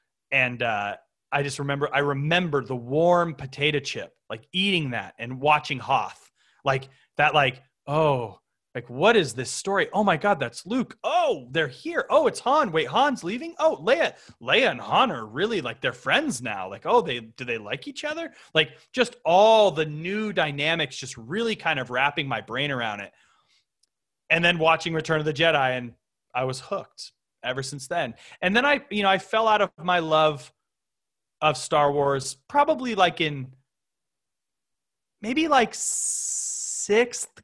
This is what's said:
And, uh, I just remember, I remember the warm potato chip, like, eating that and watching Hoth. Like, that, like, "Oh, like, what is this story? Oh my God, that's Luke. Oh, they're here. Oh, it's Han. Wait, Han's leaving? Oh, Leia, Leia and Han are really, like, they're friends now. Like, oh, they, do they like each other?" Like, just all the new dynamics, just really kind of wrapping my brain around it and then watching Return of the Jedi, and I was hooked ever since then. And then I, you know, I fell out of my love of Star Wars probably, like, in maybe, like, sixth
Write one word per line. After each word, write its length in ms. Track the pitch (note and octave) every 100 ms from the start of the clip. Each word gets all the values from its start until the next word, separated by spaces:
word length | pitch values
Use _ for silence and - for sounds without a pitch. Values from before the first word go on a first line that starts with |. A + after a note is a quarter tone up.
| _ _ -
And, 320 | C#3 B2+ A#2+
uh, 340 | A#2+ G#2 G2+ G2+ _ _ -
I 100 | C#3+
just 160 | C#3+ C3+
remember, 300 | C#3 C#3+ C#3+
I 40 | C3+
remember 640 | C#3+ C#3 D3 F3 F3 C#3+
the 120 | A2+ B2+
warm 580 | A#2+ C#3+ F3 F3 E3+
potato 440 | C3+ C3+ C#3 D3 D3
chip, 340 | C#3 A#2+ - _ -
like, 180 | A2 -
eating 380 | F3+ G3 F3+ C#3
that 240 | A#2 F#2 -
and 220 | A#2 B2+
watching 380 | C#3+ D3+ - C3+
Hoth. 520 | A2 C3 F#2+ - _ _ _ _
Like, 240 | C#3 C3+ C3 _ _ -
that, 180 | D3
like, 280 | D3 C3+ C3 _ _ -
"Oh, 540 | D3+ D#3 C3+ A2+ G2 _ _ _
like, 140 | B2+ A#2
what 280 | B2 G3 A#3
is 180 | D3+
this 160 | A2+ A#2+
story? 380 | - G3 G3 D#3+
Oh 120 | F#3+
my 120 | G3+ D#3+
God, 220 | G#3 F3+
that's 260 | A#2+ -
Luke. 320 | F3 B3+ - -
Oh, 460 | G#3+ E4+ D#4+ E3 B2
they're 160 | D3+ D3+
here. 380 | - D#4 E4+ -
Oh, 180 | D4 C4+
it's 100 | -
Han. 300 | - D4 B3+
Wait, 160 | D#3+ B2+
Han's 360 | F3+ C#4+ A#3
leaving? 300 | E3+ A#3+ E4 -
Oh, 180 | D#4 A#3+
Leia, 320 | E3+ D#4 C4 - - -
Leia 300 | A#2+ F#3 B3
and 100 | B2+
Han 300 | G#2 D#3+ B3
are 160 | C3+ A2
really, 340 | A#2+ G#3+ G#3+
like, 200 | B2 A2+
they're 120 | C3
friends 480 | - C3 F3 D4+ C3
now. 280 | B2 G2+ F#2
Like, 160 | G2 D#3+
oh, 140 | A#3
they, 180 | E3+ A#2+
do 240 | A2+ -
they 140 | B2 A2+
like 280 | G#2 B2+ -
each 160 | C4
other?" 280 | D4+ D#4 E4 - -
Like, 240 | D#3 D#3 - _
just 240 | B3 A#3 -
all 460 | D#3+ F3+ A3 A3 G#3
the 160 | D#3 D#3
new 460 | D3+ E3+ G#3 G#3+
dynamics, 640 | F#3 D#3 C#3+ D3+ E3 C#3+ -
just 200 | B2+ -
really 380 | A2+ G3 A#3 G#3+
kind 220 | E3 D3
of 120 | A#2+
wrapping 360 | B2 C#3 D#3 C#3
my 120 | A2+
brain 300 | G#2+ A#2+ C#3+
around 300 | C3 A#2 G2+
it 120 | G2 _ _ _ _ _ _ _ _ _ _ _ -
and 120 | E3
then 140 | E3+ E3+
watching 360 | D#3+ D#3+ E3+
Return 240 | D#3+ D3+ D#3
of 80 | D3+
the 80 |
Jedi, 420 | C#3+ E3 D3+ C3 B2+
and 160 | A#2+ - _ _ _
I 100 | B2
was 160 | C3 B2+
hooked 520 | - G3 - - - _ _ _
ever 200 | A#2+ C3
since 260 | C3+ C#3+ -
then. 260 | F3 C3 - - -
And 140 | F3+
then 100 | A3
I, 180 | C#4 C#4+ -
you 120 | G#3
know, 60 | G3
I 100 | F#3+
fell 300 | - A3 A3
out 120 | G#3+
of 100 | G3 -
my 160 | E3+ F3+
love 540 | D#3+ D#3 D#3 C#3+ - _ _ _ _ _ _ _ _ -
of 160 | D3+ C#3+
Star 340 | - D3+ C#3+
Wars 440 | C#3+ C#3 C#3 C3 - _
probably, 460 | C#4+ D4 C#4 B3+
like, 260 | G#3 F3+ -
in 320 | D#3 C#3+ C3 - _ _ _ _ _ _ _ _ _ _ _ _ _ _ _ _
maybe, 280 | G#3+ C4 D#4+
like, 220 | C#4 A3+
sixth 1500 | - - - - - - - - - - - - G#3 A#3+ - - -